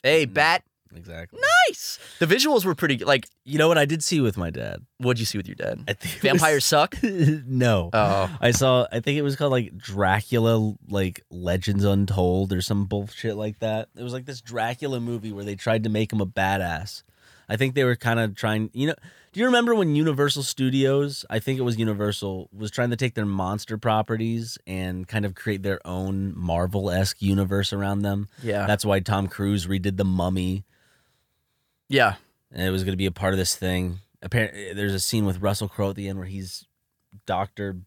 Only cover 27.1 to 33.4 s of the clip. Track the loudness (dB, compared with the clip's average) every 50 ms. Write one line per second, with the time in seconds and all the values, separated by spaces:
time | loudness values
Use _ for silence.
27.1 | -2 _ 0 2 2 2 2 2 0 0 0 -2 -2 -2 -2 -2 0 0 0 0
28.1 | -2 -2 -4 -8 _ -10 -6 -4 -2 -2 2 0 0 0 2 4 4 4 4 4
29.1 | 2 0 0 -2 -2 -2 0 2 2 0 0 0 -2 0 0 -2 0 2 2 2
30.1 | 2 2 2 2 0 0 0 -2 -2 -4 -6 _ _ _ _ _ _ _ _ _
31.1 | _ _ _ _ _ _ _ _ _ _ _ _ _ _ _ _ 4 4 4 4
32.1 | 4 -2 _ _ _ _ _ _ -6 -2 0 0 0 0 0 -2 -2 0 0 -2
33.1 | -2 0 0 0 2 2